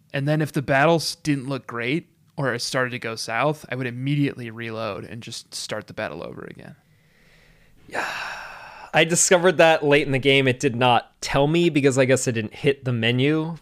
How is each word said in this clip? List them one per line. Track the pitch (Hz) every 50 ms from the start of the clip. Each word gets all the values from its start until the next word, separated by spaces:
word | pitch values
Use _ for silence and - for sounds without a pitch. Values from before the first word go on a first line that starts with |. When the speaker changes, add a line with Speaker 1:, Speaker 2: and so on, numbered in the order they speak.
| _ _
Speaker 1:
And | - 139 139 147
then | 156 156
if | 156 139
the | - 156
battles | 127 - 139 135 151 165 170 156 - - -
didn't | - - 151 143 139 120 135
look | 139 127 -
great | - 120 117 117 123 151 175 - _ _ _ _ _ _
or | - 139 123 113
it | 120
started | - - - 131 127 120
to | 123 117
go | - 117 113
south, | - - 113 113 117 135 151 147 - - -
I | 127
would | 127 131 120
immediately | 120 123 131 139 147 147 143 135 - 127 120 113
reload | 110 117 117 113 110 110 113 104 95 117 113
and | - 104 117
just | - 117 - - - _ -
start | - - - 113 107 - -
the |
battle | 90 107 107 - 73 82 -
over | - - - - -
again. | - - - - - - _ _ _ _ _ _ _ _ _ _ _ _ _ _ _ _ _ _ - - - -
Speaker 2:
Yeah. | - - - - - - - - - - - - - - - - - - - -
I | - 151 165
discovered | 160 170 - - - 190 175 170 185 156 151
that | 165 160 160 - 151
late | 143 143 147 139
in | 139
the | 135 127
game. | 135 135 135 139 135
It | 131 123 -
did | 147 135 113
not | 117 127 123 117 - - - _ _
tell | - - - 139 143 147
me | 165 175 175 170
because | 147 147 135 139 123 135
I | 131
guess | 127 131 123 - 131
it |
didn't | 110 113 110 - -
hit | - - 147 - - 123
the | 127
menu, | 123 113 113 117 123 127 135 147 156 156 156 170 165 -